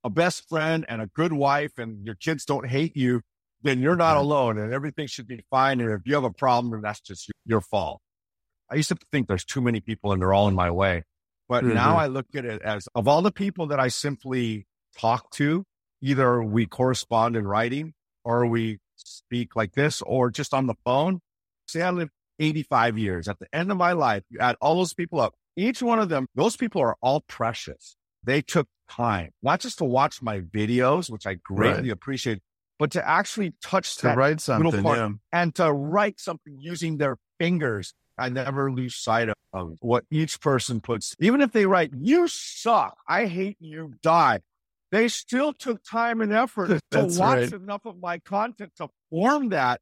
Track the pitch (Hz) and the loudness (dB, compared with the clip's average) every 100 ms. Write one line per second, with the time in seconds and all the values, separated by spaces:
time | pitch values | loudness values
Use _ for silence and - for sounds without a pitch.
0 | 117 123 175 - - 160 160 165 - 113 | -4 0 0 -2 -6 -2 0 -2 -2 -8
1 | 104 - 170 147 139 143 147 - 113 104 | -6 -2 0 2 2 0 -2 -8 -10 -10
2 | 107 101 160 151 - 139 120 135 160 143 | -10 -6 -4 -4 -2 -4 -2 -2 -2 0
3 | 127 120 - _ _ _ 143 127 143 175 | 0 0 -4 _ _ _ -2 0 2 4
4 | 165 147 143 143 120 107 107 135 147 156 | 4 4 4 2 2 0 -2 -4 -6 -8
5 | 143 - 113 120 - 131 135 127 113 104 | -10 -10 -12 -16 -2 2 4 2 0 -2
6 | 123 147 123 - 135 123 120 110 107 104 | 0 0 0 0 2 2 0 -4 -8 -8
7 | - 90 - - 113 110 - 104 80 - | -12 -16 -16 -10 0 0 2 -2 -2 -6
8 | _ _ _ _ _ _ - 147 147 180 | _ _ _ _ _ _ -6 -2 0 -2
9 | _ 143 107 92 - 139 120 110 110 107 | _ -4 0 -2 -4 -2 0 0 -4 -4
10 | 101 95 92 98 101 92 87 87 98 87 | -2 2 4 4 4 4 2 2 0 0
11 | - _ _ _ - 123 123 113 135 165 | -6 _ _ _ -2 0 2 4 4 4
12 | 143 131 - 143 120 107 107 104 - 120 | 0 -4 -8 -8 -8 -6 -6 -6 -6 0
13 | 113 156 196 - 202 180 151 139 127 - | 4 4 4 0 -4 -4 -2 0 0 0
14 | 147 131 131 127 113 107 - _ _ - | -4 -6 -4 -2 -2 -4 -10 _ _ -2
15 | 113 117 - - 143 175 - _ _ _ | 0 0 -2 -2 0 0 -4 _ _ _
16 | 135 135 127 120 110 113 110 - 127 123 | -2 2 4 2 2 0 0 0 0 0
17 | - 113 117 117 101 107 117 139 160 - | 0 2 2 0 0 0 0 -4 -8 -14
18 | _ _ 120 120 120 117 113 104 _ _ | _ _ -2 0 2 0 -2 -6 _ _
19 | - - - 120 117 117 101 139 147 - | -20 -20 -8 -6 -4 -4 -2 0 0 -2
20 | - 127 123 - 139 135 127 - 123 135 | -4 0 0 -2 -4 -2 -2 -4 0 2
21 | 170 180 _ _ _ _ - 165 180 180 | 0 -2 _ _ _ _ -10 -4 -2 -2
22 | 156 _ _ - 156 156 - 127 120 110 | -6 _ _ -2 -2 0 0 2 2 2
23 | 101 90 90 101 - 156 185 185 175 175 | -2 -4 -6 -10 -8 -4 -2 0 2 2
24 | 127 101 - 117 123 117 147 175 180 - | 0 0 -4 -2 0 2 2 2 0 -4
25 | 170 156 110 - _ 170 220 240 240 220 | -4 -2 -2 -4 _ -2 -2 0 0 2
26 | 190 143 131 127 214 - 233 180 120 - | 2 -2 -2 0 0 0 -2 0 0 0
27 | 127 147 - - 113 113 - - - _ | 0 0 -2 -4 -4 -4 -10 -16 -20 _
28 | _ _ 113 147 - 170 - _ - - | _ _ 0 0 2 -2 -2 _ -14 -4
29 | 120 98 80 _ 127 - 247 - 143 127 | -2 -2 -4 _ 0 0 -2 -4 0 2
30 | 147 - 120 101 87 107 104 123 127 165 | 0 -2 -6 -6 -4 -2 0 2 2 2
31 | 160 107 98 90 - 98 113 - 127 95 | -2 -8 -8 -8 -4 0 2 2 -4 -6
32 | 139 131 123 101 - _ _ - 147 175 | -6 -4 -4 -4 -8 _ _ -4 -2 -2
33 | - 170 202 226 180 - - 190 - - | 0 0 0 -4 -6 -6 -2 -2 -2 -2
34 | 131 127 139 156 - 120 165 104 98 123 | 0 4 2 2 0 2 2 2 2 2
35 | 107 104 _ 170 170 - 160 143 147 196 | 0 -4 _ 0 0 2 0 0 0 0
36 | 208 - 196 165 151 135 160 165 165 147 | 0 -2 -10 -10 -12 -16 -12 -6 -4 -2
37 | 143 - _ - 170 175 135 101 - - | -2 -4 _ -4 0 2 0 -2 -6 -16
38 | _ - 127 131 127 135 135 127 127 - | _ -8 -4 -4 -4 -2 -2 -2 -6 -6
39 | 117 113 113 104 _ 95 85 87 120 120 | 0 0 0 -4 _ -10 -8 -6 0 0
40 | - 156 160 - 147 131 - 113 - 107 | 0 -2 -2 -2 0 0 0 -4 -4 -6
41 | - - 185 277 262 220 190 185 151 131 | -6 0 2 4 4 2 4 2 0 -2
42 | 190 339 339 - - - 233 214 101 - | 2 4 2 -2 -12 -6 0 2 0 -6
43 | - 180 214 175 196 - 160 156 156 120 | -2 0 0 -2 -6 -8 -16 -14 -14 -2
44 | 160 170 139 101 - _ _ _ - 208 | 4 6 6 2 -4 _ _ _ -2 2
45 | 233 - - 247 294 - 262 220 - 226 | 2 0 -4 0 0 -2 -6 -6 -4 -2
46 | 233 226 208 220 254 214 180 156 - - | -2 0 0 2 0 -2 0 -2 0 0
47 | 180 175 196 123 123 196 196 202 226 180 | 2 2 4 4 2 -4 -10 -10 -10 -10
48 | 175 170 - 202 240 220 190 - 156 _ | -8 -8 -4 -2 -2 -6 -16 -12 -14 _
49 | - 160 233 294 240 160 123 127 | -8 0 2 2 2 2 2 0